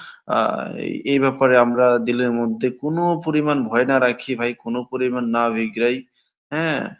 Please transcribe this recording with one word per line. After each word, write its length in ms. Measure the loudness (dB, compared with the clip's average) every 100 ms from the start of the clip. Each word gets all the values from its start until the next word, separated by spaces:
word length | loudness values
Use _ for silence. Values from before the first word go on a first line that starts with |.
| -20 -16 -4
আহ, 480 | 0 0 -2 -6 -8
এই, 260 | -6 -4 0
এই 140 | 2
ব্যাপারে 380 | 2 2 6 6
আমরা 420 | 6 4 4 4
দিলের 320 | 0 0 0
মধ্যে 400 | 0 -2 -2 -4
কোনো 500 | -4 -4 -2 0 -2 -2
পরিমাণ 400 | 0 0 0 0
ভয় 200 | 0 2
না 140 | 2
রাখি, 360 | 2 -2 -6 -4
ভাই, 180 | -4
কোনো 300 | -6 -6 -6
পরিমাণ 420 | -6 -4 -2 -2 -2
না 240 | 0 0
বিগড়াই, 540 | 0 -4 -2 -2 -2 -8 _ _ _ _
হ্যাঁ। 380 | -4 -2 -2 -6